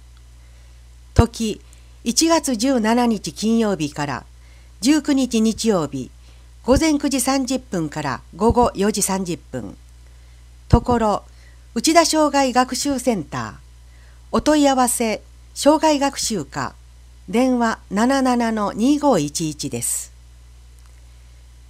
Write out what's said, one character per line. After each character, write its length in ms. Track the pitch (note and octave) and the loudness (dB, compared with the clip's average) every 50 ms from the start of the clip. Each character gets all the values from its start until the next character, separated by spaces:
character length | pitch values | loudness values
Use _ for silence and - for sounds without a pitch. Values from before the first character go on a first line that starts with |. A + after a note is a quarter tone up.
| - - - - - - - - - - - - - - - - - - - - - - - | -20 -20 -20 -20 -20 -20 -20 -20 -20 -20 -20 -20 -20 -20 -20 -20 -20 -20 -20 -20 -20 -8 0
時、 480 | - A#3 A3+ - - A3+ A3 G3 - - - - - - - - - - | 0 0 0 0 -4 -6 -6 -6 -8 -12 -20 -20 -20 -20 -20 -18 -10 -6
一 240 | A#3 A3+ - D#4 E4 | -4 0 2 2 4
月 280 | E4 D#4+ D#4 - B3+ | 2 2 0 0 -4
十 240 | G#3 A3 C4+ C#4 B3 | -2 0 0 0 2
七 260 | G#3 G#3+ A#3 B3 B3 | 2 2 2 2 2
日 280 | A#3 A3+ F#3+ - E3+ D3 | 0 0 -2 -6 -10 -10
金 240 | - G3+ A3 A3+ A3+ | -4 -2 0 2 2
曜 180 | A3+ G#3 G3 | 2 0 0
日 180 | D#3 D#3 C#3+ D3 | -2 -4 -6 -4
か 120 | - D3 | -6 -6
ら 200 | C#3 C3 A2+ - - - - - - - - - - - - | -6 -6 -8 -10 -16 -20 -20 -20 -20 -20 -20 -20 -20 -12 -4
十 220 | - A#3+ D#4 D#4 | 0 2 2 2
九 120 | C#4+ - C#4+ | 2 0 0
日 280 | C4+ C4 - - A3+ | 0 0 0 0 0
日 280 | A3 A3+ G#3 - - A3+ | 0 0 0 0 0 0
曜 180 | G#3+ F3+ D3+ C#3 | 2 2 0 -2
日、 240 | C#3 C3+ B2 - - - - - - - - - - - - | -6 -8 -10 -10 -16 -20 -20 -20 -20 -20 -20 -20 -20 -8 0
午 140 | - B3+ C#4 | 2 2 4
前 220 | D#4 D#4+ D4+ C#4+ | 4 2 0 0
九 100 | - C#4+ | 0 0
時 100 | A#3+ C4+ | -2 0
三 280 | A#3+ - C4+ C#4 C4+ A#3+ | 0 0 0 0 0 -2
十 100 | C4+ B3+ | -4 -4
分 320 | - - - F3+ D#3+ D3+ | -6 -6 -6 -4 -4 -4
か 140 | - D#3 D3+ | -6 -6 -6
ら 180 | C#3+ B2 A2 - - - | -6 -6 -8 -10 -14 -6
午 160 | E3 G3+ A#3 | 0 2 2
後 200 | A#3 A#3+ A#3+ - - | 4 4 2 2 2
四 160 | D3 G3 G#3 | 0 -2 -2
時 100 | G#3 G#3 | 0 -2
三 240 | F#3 - F#3+ F#3+ F#3+ | -2 -2 -2 -4 -4
十 120 | F3 E3+ D3 | -6 -6 -8
分。 380 | - - - B2+ G#2 F#2+ - - - - - - - - - - - - - - - - - - - - | -10 -12 -12 -10 -10 -12 -14 -18 -20 -20 -20 -20 -20 -20 -20 -20 -20 -20 -20 -20 -20 -20 -20 -20 -6 0
と 120 | - A#3+ | 0 2
こ 180 | A#3 - B3 A#3 | 2 2 0 0
ろ、 240 | A3+ G#3+ G3 - - - - - - - - - - - - | 2 0 0 -2 -4 -10 -20 -20 -20 -20 -20 -20 -18 -12 -8
内 200 | A#3 A3+ - D#4+ | -2 0 4 4
田 120 | E4+ E4 | 4 4
障 260 | D#4 - D#4 D4+ D4 | 4 2 2 2 2
害 220 | C4 C#4 C#4 C4 A3+ | 2 2 0 2 2
学 220 | B3 B3+ B3+ C4 | 2 0 0 -2
習 240 | - - C#4+ C#4 B3+ | -6 -4 -4 -4 -2
セ 160 | B3+ C4 A#3 | 0 -2 -2
ン 80 | F#3+ C#3+ | -2 -4
タ 140 | - - C3 | -8 -8 -8
ー。 160 | A#2 G#2+ G2 - - - - - - - - - - - - - - - | -8 -8 -12 -16 -20 -20 -20 -20 -20 -20 -20 -20 -20 -20 -20 -20 -12 -4
お 100 | - A3+ | -4 -2
問 200 | - C#4+ D4+ D4+ | 2 2 2 4
い 60 | C#4+ C#4 | 4 2
合 80 | C4+ | 2
わ 120 | B3+ B3+ A#3+ | 2 0 0
せ、 340 | - - A#3+ A3 G#3 - - - - - - - - | 0 -2 -2 -4 -4 -6 -8 -14 -20 -20 -20 -18 -8
障 260 | - - C#4 D4+ D#4 | 0 2 4 4 4
害 160 | D#4 D#4 D4+ C#4 | 4 2 2 2
学 220 | C4+ C#4 C#4 - | 0 -2 -2 -4
習 260 | - - A3+ F#3+ C#3 | -6 -4 -4 -6 -6
課。 300 | - - D3 B2+ G#2+ - - - - - - - - - - - - | -6 -6 -8 -8 -8 -8 -14 -20 -20 -20 -20 -20 -20 -20 -20 -12 -4
電 300 | F3+ A#3 B3+ C4 B3+ A#3+ | 0 0 2 2 2 2
話 220 | A#3+ A3+ A3 - - - | 0 0 -2 -4 -8 -6
七 320 | F#3 G3 A3+ B3+ C#4 C#4 | -2 0 2 2 2 2
七 300 | C4+ C4 B3 A#3+ A#3+ A3+ | 2 2 2 2 0 0
の 200 | A3+ A3 G#3 G3 - | -2 -2 -2 -4 -2
二 260 | - G#3+ C4+ D4 C#4+ | 0 2 2 2 4
五 180 | - D4 B3 F3+ | 4 4 4 4
一 320 | D3 D3 - - E3 D#3 | 2 -2 -4 -4 -6 -6
一 200 | D3+ - - C#3 | -6 -6 -8 -8
で 120 | A#2 A#2 | -6 -6
す。 320 | A#2 - - - - - - - - - - - - - - - - - - - - - - - - - - - - - - - - - - - - | -6 -6 -6 -8 -8 -12 -18 -20 -20 -20 -20 -20 -20 -20 -20 -20 -20 -20 -20 -20 -20 -20 -20 -20 -20 -20 -20 -20 -20 -20 -20 -20 -20 -20 -20 -20 -20